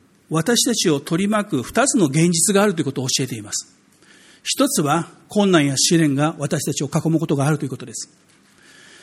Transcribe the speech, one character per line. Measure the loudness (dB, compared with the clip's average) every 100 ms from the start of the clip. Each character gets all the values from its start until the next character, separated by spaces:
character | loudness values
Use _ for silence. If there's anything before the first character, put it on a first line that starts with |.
| _ _ _
私 | -2 0 0
た | 0
ち | 0 0
を | 0
取 | -2 -2
り | 0
巻 | -2 -2
く | -4
二 | -2 0 2
つ | 2
の | 2
現 | 4 2
実 | 2 2
が | 2
あ | 2
る |
と | 0
い |
う | -4
こ |
と | -4
を | -4
教 | -4
え | -4
て | -8
い |
ま | -10
す。 | -10 -10 _ _ _ _ -20 -20 -12
一 | -6 0 0
つ | 2
は、 | 0 0 -2 -12 _
困 | 0 4
難 | 4 4
や | 0
試 | 2 4
練 | 2
が | 2 -2 -2
私 | -4 -4
た | -4
ち | -4
を | -2
囲 | -2 0
む | -2
こ | 0
と | 0
が | 0
あ |
る | 0
と |
い | -4
う |
こ | -10
と | -12
で |
す。 | -14 -16 _ _ _ _ _ -20 -20 -20 -20